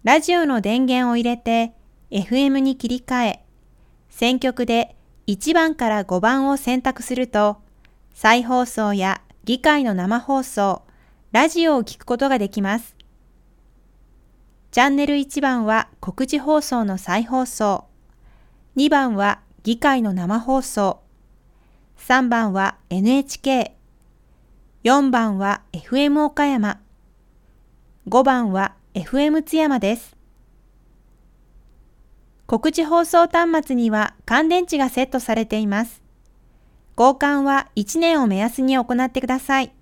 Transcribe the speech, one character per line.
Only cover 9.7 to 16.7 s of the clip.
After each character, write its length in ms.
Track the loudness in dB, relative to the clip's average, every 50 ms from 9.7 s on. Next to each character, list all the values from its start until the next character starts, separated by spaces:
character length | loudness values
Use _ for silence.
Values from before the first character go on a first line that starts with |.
| 2 2 0
の 100 | -2 -2
生 280 | -2 -2 -2 -2 -2
放 220 | -2 -2 -2 -2 -2
送、 400 | -4 -4 -2 0 0 -2 -4 _ _ _ _ _ _ _ _ _ -2 2
ラ 160 | 2 2 2
ジ 180 | 2 0 2
オ 80 | 2 2
を 80 | 0 -2
聞 160 | -4 -10 _
く 60 | -6
こ 120 | -6 -2
と 120 | -2 0 0
が 100 | 0 0
で 80 | -2
き 140 | -4 -4 -4
ま 180 | -4 -2 -2 -4
す。 160 | -6 -10 _ _ -20 _ _ _ _ _ _ _ _ _ _ _ _ _ _ _ _ _ _ _ _ _ _ _ _ _ _ _ _ _ _ _ _ _
チ 80 | 2 2
ャ 80 | 2
ン 80 | 4 2
ネ 100 | 0 0
ル 120 | 0 0
一 240 | -2 -2 -4 -4 -2
番 240 | 0 0 0 0 0
は 240 | 0 0 0 -2 -4 -10 _
告 260 | -12 -12 -6 -6 -4
知 140 | -2 -2 -4
放 220 | 0 2 0 0
送 240 | 0 -2